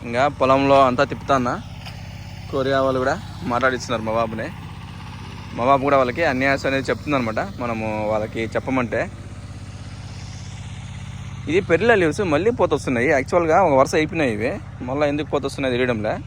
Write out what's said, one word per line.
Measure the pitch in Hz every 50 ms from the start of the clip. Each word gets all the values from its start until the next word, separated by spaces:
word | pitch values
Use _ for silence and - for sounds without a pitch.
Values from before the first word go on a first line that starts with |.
| 123
ఇంకా | 120 117 120 135 147
పొలంలో | 143 - 135 131 135 135 139 139 139 135 135
అంతా | 127 123 127 143
తిప్పుతా | 139 - 117 - - 143
ఉన్నా. | 135 123 123 139 190 - - - - - - - - - - - - - - - - - -
కొరియా | - 139 131 135 135 135
వాళ్ళు | 135 135 131 131
కూడా | 127 131 151 185 - - - - -
మాట్లాడిస్తున్నారు | 123 120 120 131 131 131 120 - - 123 113
మా | 107 113 110
బాబుని. | 117 117 110 110 110 113 156 - - - - - - - - - - - - - - - - - - - - -
మా | - 117
బాబు | 127 139 139
కూడా | 127 143 143 135
వాళ్ళకి | 131 123 120 - 170
అన్యాసం | 156 131 127 131 139 139 135 - 143
అనేది | 135 135 135 -
చెప్తుందనమాట, | 127 104 - 151 147 135 123 113 110 113 160 196 196 -
మనము | 123 120 113 113 110 110 107 107 107 107
వాళ్ళకి | 107 107 107 110 - 113
చెప్పమంటే. | 113 107 - 117 - 135 131 131 123 110 110 117 151 202 - - - - - - - - - - - - - - - - - - - - - - - - - - - - - - - - - - - - - - - - - - - - - - - 139
ఇది | 151 190
పెరిల | 196 - 170 165 196 240 233
లీవ్స్ | 202 175 156 147 -
మళ్ళీ | 208 180 147 147 180 269
పోతొస్తున్నాయి. | - - 185 170 151 139 - - 131 117 120 147
యాక్చువల్గా | 156 135 - - - 175 170 160 156 180
ఒక | 196 165 143 131
వరుస | 135 151 -
అయిపోయినాయి | 165 156 151 - 165 151 127 110
ఇవి, | 104 110 131 185 - - - - -
మళ్ళీ | 127 123 131 143 151 143
ఎందుకు | 143 147 151 -
పోతొస్తున్నాయి | - 147 135 139 - - 139 131 123
తెలియడంలే. | 120 127 123 120 110 101 107 147 175 -